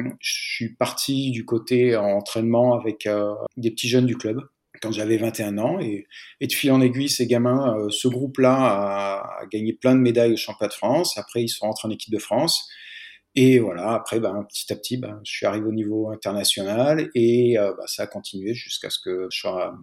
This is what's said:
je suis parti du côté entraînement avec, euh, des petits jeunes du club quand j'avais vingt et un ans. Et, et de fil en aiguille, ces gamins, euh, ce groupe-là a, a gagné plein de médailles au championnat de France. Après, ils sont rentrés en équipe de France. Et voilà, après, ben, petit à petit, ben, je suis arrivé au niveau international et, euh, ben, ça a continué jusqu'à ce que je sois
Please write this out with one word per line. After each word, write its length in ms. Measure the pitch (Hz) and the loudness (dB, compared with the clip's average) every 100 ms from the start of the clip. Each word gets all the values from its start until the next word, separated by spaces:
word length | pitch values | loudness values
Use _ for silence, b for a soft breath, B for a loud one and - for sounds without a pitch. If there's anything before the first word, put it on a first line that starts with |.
| 127 - | -4 -6
je 340 | - - - | -6 -6 -6
suis 200 | - 113 | -6 -6
parti 560 | - - - - 135 135 | -4 -4 -4 -2 -2 -2
du 120 | 117 | -4
côté 500 | 113 113 110 123 123 | -2 -2 2 2 4
entraînement 800 | 113 101 101 101 113 113 117 123 | 2 2 0 -2 -2 2 4 4
avec, 340 | 120 113 107 107 | 4 0 -4 -2
euh, 280 | 104 104 107 113 127 | -2 -2 -4 -10 -4
des 120 | 117 | -4
petits 180 | 113 127 | -2 2
jeunes 180 | 127 127 | 4 4
du 100 | 110 | 0
club 240 | 110 127 131 _ _ - | -4 -4 -8 _ _ -10
quand 100 | 110 | -6
j'avais 280 | 104 107 113 | -4 0 0
vingt 200 | 113 113 | 0 -4
et 40 | |
un 160 | 104 101 | -4 -2
ans. 200 | 127 185 | -2 -2
Et, 260 | 120 101 - B B B | -4 -8 -10 B B B
et 60 | 135 | -4
de 60 | |
fil 180 | - 139 | 0 4
en 80 | 131 | 4
aiguille, 300 | 123 127 139 | 4 2 -2
ces 160 | - 117 | 0 2
gamins, 500 | 120 123 131 135 107 | 2 2 2 2 0
euh, 140 | 104 | -2
ce 180 | - 127 | 0 0
groupe-là 460 | 123 135 135 127 | 0 -4 2 4
a, 880 | 135 127 101 101 101 98 98 - 92 | 6 4 2 0 -2 -2 -4 -8 -12
a 40 | 95 | -6
gagné 220 | 107 110 | -4 -2
plein 220 | - 127 131 | 0 4 6
de 40 | |
médailles 320 | 123 117 117 | 6 6 4
au 60 | 110 | 2
championnat 320 | - 101 104 | -2 -6 -6
de 40 | |
France. 440 | - 104 156 175 104 | -2 0 0 0 -4
Après, 240 | - 117 | -6 -4
ils 80 | 117 | -4
sont 160 | - 104 | -2 -4
rentrés 220 | 113 110 | -4 -6
en 20 | |
équipe 240 | 104 - | -8 -4
de 40 | 104 | -6
France. 480 | - 113 165 - - B B B B B _ | -2 0 0 -2 -4 B B B B B _
Et 240 | 135 131 127 | 4 8 8
voilà, 340 | 104 85 104 | 4 -2 -2
après, 260 | 113 - 110 | -2 -2 -2
ben, 280 | 104 156 - | 0 -4 -8
petit 240 | - - | -8 -8
à 40 | 107 | -8
petit, 200 | - 127 | -6 -6
ben, 240 | 107 107 | -6 -10
je 60 | 104 | -12
suis 140 | - | -4
arrivé 220 | 101 107 110 | -2 -2 -2
au 60 | |
niveau 360 | 110 104 107 110 | -2 -2 -2 -4
international 1040 | 110 101 101 98 101 95 113 139 156 156 | -6 -6 -2 0 0 0 0 2 2 0
et, 440 | 123 117 120 120 110 | 2 4 6 4 4
euh, 160 | 101 92 | 2 -2
ben, 80 | |
ça 200 | 101 - | -8 -6
a 20 | 104 | -8
continué 480 | 101 - 95 101 | -10 -12 -8 -6
jusqu'à 340 | 120 - - - | -6 -8 -10 -6
ce 100 | - | -8
que 280 | 92 92 92 | -6 -6 -6
je 100 | - | -6
sois 340 | 101 92 87 87 | -4 -4 -4 -8